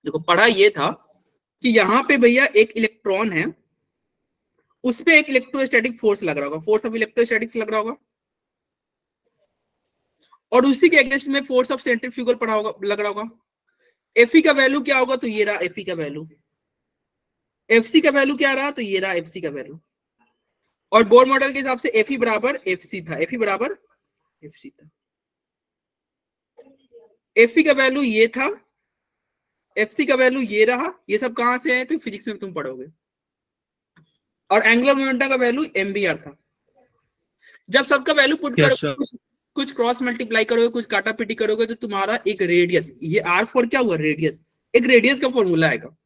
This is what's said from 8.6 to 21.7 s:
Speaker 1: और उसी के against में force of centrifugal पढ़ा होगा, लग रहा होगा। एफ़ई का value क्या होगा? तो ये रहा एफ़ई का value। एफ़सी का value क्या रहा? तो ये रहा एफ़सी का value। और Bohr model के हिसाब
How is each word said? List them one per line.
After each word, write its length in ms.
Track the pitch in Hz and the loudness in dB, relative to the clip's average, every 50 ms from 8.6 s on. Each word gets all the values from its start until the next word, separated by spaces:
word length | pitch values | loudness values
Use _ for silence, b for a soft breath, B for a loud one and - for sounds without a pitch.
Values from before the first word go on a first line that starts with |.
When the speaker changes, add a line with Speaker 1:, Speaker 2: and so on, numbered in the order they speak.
| _ _ _ _ _ _ _ _ _ _ _ _ _ 480 _ _ 605 _ _ _ _ _ _ _ _ _ _ _ _ _ _ b b b b b _ _ | _ _ _ _ _ _ _ _ _ _ _ _ _ _ _ _ _ _ _ _ _ _ _ _ _ _ _ _ _ _ _ b b b b b _ _
Speaker 1:
और 140 | - 247 247 | 2 4 4
उसी 220 | 277 262 269 359 330 | 4 4 6 4 6
के 80 | 330 | 6
against 320 | 294 262 254 269 277 277 285 | 4 4 2 -2 -4 -4 -2
में 120 | 269 277 | -4 -4
force 300 | 277 277 262 247 254 247 | -4 0 0 0 0 0
of 80 | 277 254 | -4 -4
centrifugal 600 | - 277 233 233 - 254 233 - 240 233 240 226 | -2 -2 -2 -2 -4 -10 -8 -4 -2 -2 -2 -2
पढ़ा 140 | 233 226 220 | -2 -2 -2
होगा, 180 | 214 208 214 - - 190 | -2 -2 -4 -8 -6 -4
लग 160 | 202 208 202 | -4 -4 -2
रहा 80 | 208 208 | -4 -4
होगा। 220 | 202 208 214 226 - _ _ _ _ _ _ _ _ _ _ _ _ _ _ _ _ | -4 -6 -10 -12 -14 _ _ _ _ _ _ _ _ _ _ _ _ _ _ _ _
एफ़ई 260 | 226 240 233 - 320 | 2 4 6 6 4
का 100 | 311 311 | 4 6
value 280 | 285 269 262 254 269 294 | 2 4 2 2 0 -2
क्या 180 | 247 285 277 262 | -2 0 0 0
होगा? 180 | 254 254 262 | 0 0 -2
तो 100 | 254 254 | -4 -4
ये 180 | 233 214 214 208 | -6 -2 -2 -2
रहा 120 | 208 208 | -2 -2
एफ़ई 280 | - 180 180 185 214 185 | -4 -6 -6 -8 -10 -10
का 100 | 190 180 | -8 -8
value। 340 | 165 156 143 143 151 160 160 _ _ _ _ _ _ _ _ _ _ _ _ _ _ _ _ _ _ _ _ _ _ _ _ _ _ _ - | -6 -8 -8 -10 -12 -14 -16 _ _ _ _ _ _ _ _ _ _ _ _ _ _ _ _ _ _ _ _ _ _ _ _ _ _ _ 2
एफ़सी 300 | 226 226 226 - - 320 | 2 2 2 4 2 2
का 100 | 320 302 | 4 4
value 260 | 277 285 269 277 294 | 2 2 0 0 0
क्या 160 | 240 277 277 | -2 0 0
रहा? 180 | 269 262 277 285 | 0 -2 -4 -6
तो 120 | 285 - | -6 -6
ये 160 | 233 202 190 190 | -6 -4 -2 -2
रहा 140 | 190 190 | -2 -2
एफ़सी 280 | 185 170 160 165 - 190 | -4 -4 -6 -8 -14 -10
का 80 | 165 151 | -10 -8
value। 320 | 143 143 123 110 147 165 _ _ _ _ _ _ _ _ _ _ _ _ _ _ _ _ _ _ _ _ _ _ | -8 -10 -14 -14 -18 -20 _ _ _ _ _ _ _ _ _ _ _ _ _ _ _ _ _ _ _ _ _ _
और 120 | - 220 233 | 4 4 6
Bohr 220 | 196 226 247 262 | 8 8 6 8
model 260 | 262 277 269 269 277 | 6 2 0 0 -2
के 60 | 262 277 | -2 -4
हिसाब 200 | 262 269 | -4 -4